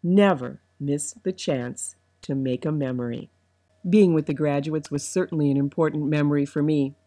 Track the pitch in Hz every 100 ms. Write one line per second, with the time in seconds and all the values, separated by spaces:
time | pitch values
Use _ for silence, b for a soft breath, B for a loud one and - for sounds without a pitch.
0 | 170 190 202 156 123 143 _ _ 143 147
1 | - - 185 185 - 135 123 - - -
2 | _ _ - 135 131 127 156 151 135 127
3 | 120 117 - _ _ _ _ _ 180 214
4 | 190 160 151 143 151 143 143 156 147 143
5 | - 190 180 160 143 139 139 156 156 151
6 | 147 151 147 147 139 151 147 151 135 147